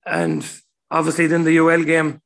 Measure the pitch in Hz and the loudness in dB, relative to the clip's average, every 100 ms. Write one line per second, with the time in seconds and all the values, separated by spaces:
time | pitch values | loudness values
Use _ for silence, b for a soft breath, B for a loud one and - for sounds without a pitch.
0 | - 85 82 78 - - _ _ _ 160 | -6 -4 -4 -4 -8 -18 _ _ _ -4
1 | 160 160 165 170 160 165 160 170 156 165 | -2 -2 0 2 2 4 4 2 2 0
2 | 156 - | 0 -6